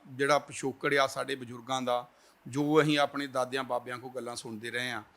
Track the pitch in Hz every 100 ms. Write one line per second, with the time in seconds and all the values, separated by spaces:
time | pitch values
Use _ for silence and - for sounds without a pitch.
0 | - 127 139 143 - 135 139 123 147 143
1 | 135 135 131 135 120 123 117 131 127 123
2 | 123 _ _ _ - 127 147 151 156 147
3 | 143 139 139 127 123 135 123 123 123 123
4 | 127 123 117 120 123 110 117 120 123 113
5 | 107